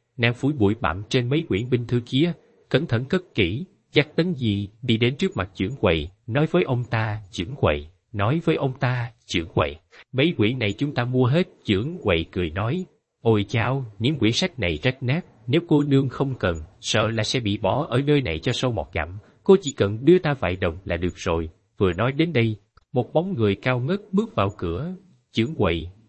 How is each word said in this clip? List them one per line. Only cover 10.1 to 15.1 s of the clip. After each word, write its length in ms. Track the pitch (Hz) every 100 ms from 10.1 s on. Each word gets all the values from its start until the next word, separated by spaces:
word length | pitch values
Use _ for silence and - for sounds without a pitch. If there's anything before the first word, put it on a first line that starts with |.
mấy 220 | 127 156 170
quyển 220 | 107 127
này 140 | 107
chúng 220 | 98 147
ta 100 | 139
mua 220 | 123 127 127
hết." 220 | 151 185 -
Trưởng 340 | - 95 127 175
quầy 220 | 104 82 80
cười 180 | - 87
nói, 340 | 80 110 175 185 _ _ _
"Ôi 240 | 117 107 104
chao, 360 | 117 113 139 123 104
những 200 | 113 156
quyển 140 | 107
sách 260 | 117 185 -
này 200 | 90 92
rách 200 | 131 131
nát, 220 | 120